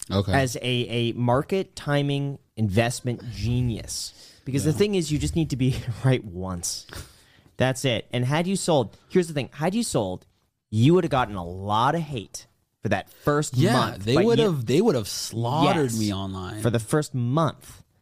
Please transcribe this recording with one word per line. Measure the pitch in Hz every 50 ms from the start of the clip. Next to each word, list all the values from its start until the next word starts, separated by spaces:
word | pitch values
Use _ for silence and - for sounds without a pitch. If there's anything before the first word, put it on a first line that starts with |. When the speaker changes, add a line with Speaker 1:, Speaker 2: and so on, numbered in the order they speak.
| - -
Speaker 1:
Okay. | 95 98 95 98 92
Speaker 2:
As | 139 135 123 -
a, | 147
a | - 123 123 123 117 95 113 120 117 117 -
market | 113 123 120 120 135 151 - 190 190 185 - -
timing | - - 147 143 143 143 143 143 139 143 139 139 - _ _ _
investment | - 110 101 90 117 113 120 123 - - 123 117 - - 123
genius. | - - - 117 123 123 123 120 110 90 - - - - - - - - - - - _ -
Because | 135 127 139 -
the | 156
Speaker 1:
Yeah. | 151
Speaker 2:
thing | - 208 214 202
is, | 185 160 147
you | 151 143
just | - - -
need | 165 156 147
to | 143
be | 120 131 127 120 117 - 120
<laughs> | 104 - -
right | 131 131 117 -
once. | 104 85 90 92 92 92 87 - - - - - - - - - - - _ _ _ _ _ _ _ _
That's | - 123 131 131 - -
it. | 135 113 101 - -
And | - 123 123
had | 127 147 165 175
you | 185 196
sold, | 180 - 180 160 135 113 95 - - _ _
here's | - 185 175
the | 170 151
thing, | 143 120 - -
had | - 151 175 190
you | 233 226
sold, | - - 131 104 92 92 92 _ _ _ _ _ _ _ _ _ _
you | 107 110 117 147 175
would | 185 170
have | 147
gotten | 139 127 123 101 104
a | 92 85
lot | 85 90 95 98 101 104 110 123 139 156
of | 170
hate | 160 143 143 110 92 - - - - _ _ _ _ _ _ _
for | - 104
that | 101 95 - -
first | - - - 147 147 147 151 - -
Speaker 1:
Yeah, | 123 151 202 -
Speaker 2:
month, | 127 117 98 - 95 95
Speaker 1:
they | 110 123
Speaker 2:
but | 139 202
Speaker 1:
would | 233 233 -
Speaker 2:
you | -
Speaker 1:
have, | 202 165 135 113
they | 104 123 170
would | 226 226 151
have | 120 101
slaughtered | - - - - - - 113 117 120 139 156 170 185 - 165 143 123
Speaker 2:
Yes, | 117 110
Speaker 1:
me | 107 104 95
online. | 95 98 95 95 95 92 95 107 104
Speaker 2:
for | 107 120
the | 110 113
first | 110 - - 151 151 - -
month. | 127 120 120 131 160 165 131 - - - - - - - _ _ _